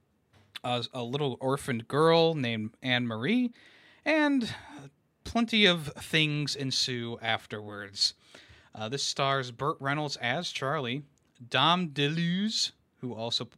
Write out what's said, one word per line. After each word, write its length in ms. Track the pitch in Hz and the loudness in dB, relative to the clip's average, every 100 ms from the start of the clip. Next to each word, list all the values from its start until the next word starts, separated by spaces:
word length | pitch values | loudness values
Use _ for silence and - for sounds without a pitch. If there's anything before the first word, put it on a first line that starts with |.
| _ _ _ _ _ - | _ _ _ _ _ -8
a, 220 | 127 123 113 | -4 -2 -4
a 100 | 131 | -6
little 320 | 117 139 143 120 | -4 -2 -2 -2
orphaned 480 | 131 135 - 117 120 | -2 -2 -2 -4 -2
girl 440 | 139 160 165 165 | 4 6 6 4
named 380 | 156 123 113 107 - | 2 -2 -2 -6 -6
Anne 240 | 131 123 120 | 0 0 0
Marie, 440 | 110 135 240 247 - - - - _ - | -2 0 2 0 -4 -20 -20 -20 _ 0
and 480 | 311 294 277 220 - - - 139 _ _ _ - | 4 4 2 0 -6 -14 -18 -18 _ _ _ -4
plenty 400 | 233 226 220 196 | 0 2 6 6
of 220 | 175 147 - | 4 -2 -10
things 580 | - 160 151 147 143 - | 0 2 2 2 -2 -2
ensue 640 | 135 - - 123 117 113 | -2 -2 -2 -2 -6 -4
afterwards. 920 | 113 110 - 107 104 101 98 98 - - _ - - - _ | -2 -2 -2 -10 -10 -10 -10 -2 -2 -2 _ -20 -20 -20 _
Uh, 140 | - 110 | -8 -6
this 160 | 139 | -4
stars 480 | - - 135 135 123 | -4 0 2 2 -2
Burt 240 | 113 139 165 | -4 -4 -2
Reynolds 340 | 135 151 151 - | -2 -2 -2 -4
as 320 | 120 147 175 | -2 -2 -4
Charlie, 540 | - 135 156 120 139 143 _ _ - 120 | -4 -4 -2 -2 -4 -8 _ _ -20 -2
Dom 400 | 131 151 180 170 | 2 4 4 0
DeLuise, 800 | 139 143 165 170 180 214 - - - _ - | 0 0 0 0 0 0 -2 -4 -6 _ -12
who 140 | 127 | -10
also, 340 | 107 117 - 120 | -6 -4 -4 -6